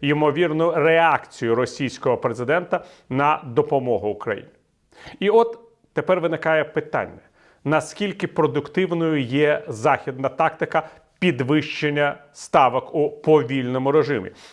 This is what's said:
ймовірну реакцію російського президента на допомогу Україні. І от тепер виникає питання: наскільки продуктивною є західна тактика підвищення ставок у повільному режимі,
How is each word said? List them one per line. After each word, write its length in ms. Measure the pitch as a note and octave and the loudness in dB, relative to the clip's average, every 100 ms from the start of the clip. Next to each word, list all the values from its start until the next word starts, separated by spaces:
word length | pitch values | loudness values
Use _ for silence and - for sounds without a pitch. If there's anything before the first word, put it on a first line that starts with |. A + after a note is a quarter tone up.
ймовірну 720 | C#3+ D3 D3+ C#3+ E3+ D#3 E3+ D#3+ | -2 2 2 2 0 0 0 2
реакцію 800 | D#3+ E3 E3 C3+ - - A#2 | 4 4 4 2 -4 -6 0
російського 640 | A2+ B2 - C3 - C3+ A#2 | 2 0 -2 -6 -2 -2 0
президента 680 | B2 A#2 B2 E3+ F3 F3+ - - - | -2 -4 -2 -2 0 -6 -6 -20 -8
на 340 | B2+ C#3+ D3+ C3+ | 0 2 0 -2
допомогу 640 | A#2 D3 C#3 B2 G#2 G#2 | -2 0 0 0 -2 -2
Україні. 400 | G2+ A#2 G2 - _ _ _ _ _ - - | -6 -6 -6 -8 _ _ _ _ _ -20 -4
І 100 | G3+ | 2
от 280 | A3+ A3+ - - _ _ | 4 2 -2 -18 _ _
тепер 280 | - D3 F3+ | -6 0 0
виникає 440 | D#3+ D#3+ D#3+ D#3 | 0 -2 0 0
питання: 560 | D3 D#3+ D#3 C3 F2 F2 _ _ _ _ | 0 -6 -4 -6 -6 -10 _ _ _ _
наскільки 640 | C#3 D#3 D#3 - G3+ - F3+ | -2 -2 -2 -8 -8 -6 -6
продуктивною 920 | - D3+ D3 C#3+ F#3 F3+ E3+ D#3+ D3+ | 0 0 0 -4 -4 -2 -2 -2 -2
є 400 | A#2+ C#3 D3+ D3 - | -2 2 2 0 -4
західна 600 | G#2+ A#2+ B2+ - B2+ C3+ | -2 0 0 -2 -6 -6
тактика 600 | - D#3+ - E3 D#3+ - - _ - | 0 -2 -2 -2 -2 -4 -18 _ -2
підвищення 960 | F3+ B2+ B2+ D3+ D3+ - D3+ D3 C#3+ C#3 - | 0 0 2 0 0 -4 -2 0 0 -2 -16
ставок 640 | - - D#3+ B2+ B2+ - | -20 0 4 4 2 -4
у 160 | D#3 D3 | -2 -2
повільному 840 | - D#3+ D3+ B2+ C3+ B2 C3 C3+ | -2 4 4 4 -2 -2 0 2
режимі, 380 | D3+ C3+ B2 F#2+ - - | 2 2 -2 -6 -14 -20